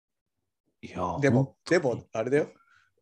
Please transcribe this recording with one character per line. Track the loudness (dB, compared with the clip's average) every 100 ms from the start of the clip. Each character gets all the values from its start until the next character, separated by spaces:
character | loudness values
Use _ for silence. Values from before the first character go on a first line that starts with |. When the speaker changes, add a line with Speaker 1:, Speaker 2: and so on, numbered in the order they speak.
| _ _ _ _ _ _ _ _
Speaker 1:
い | -16
や、 | -8 -6 -2
Speaker 2:
で | 2
も、 | 2
Speaker 1:
本 | 2 -4 0
当 | 2
に。 |
Speaker 2:
で | 2 -2
も、 | -6
あ | -6
れ | 0
だ | 0
よ。 | -2 -8 _ _ _ _